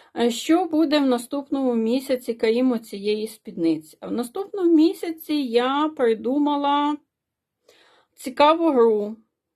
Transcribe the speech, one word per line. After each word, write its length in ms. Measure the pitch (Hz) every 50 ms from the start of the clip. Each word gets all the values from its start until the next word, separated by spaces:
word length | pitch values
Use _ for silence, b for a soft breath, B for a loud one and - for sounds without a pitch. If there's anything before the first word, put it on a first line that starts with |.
| B B - -
Е, 120 | 233 240
що 340 | 233 - - - 320 349 381
буде 340 | 339 320 302 330 277 294 302
в 60 | 277
наступному 680 | 269 247 240 240 - - 285 277 - - 277 269 254 240
місяці, 580 | 226 226 220 240 269 262 - 269 247 - - 226
крім 380 | 233 - 220 226 240 254 262
оцієї 560 | 247 226 226 - - 202 196 208 214 214 214 220
спідниці? 680 | - - _ 226 185 - 165 165 160 151 - - - _
В 100 | - 190
наступному 640 | 196 220 247 240 - 381 392 - - 403 370 339 339
місяці 580 | 302 311 330 381 - - 349 320 320 - - 302
я 580 | 294 277 240 226 240 247 254 269 285 302 311 311 302
придумала 1000 | 262 233 226 202 220 233 262 294 294 285 294 285 285 285 285 285 294 294 302 294 _ _ _ _ _ _ _ _ _ _ _ _ b b b b b b b b b b _
цікаву 560 | _ - 277 254 - 285 302 320 330 330 330
гру 440 | 285 254 233 233 220 208 208 208 226 - _ _ _ _ _ _ _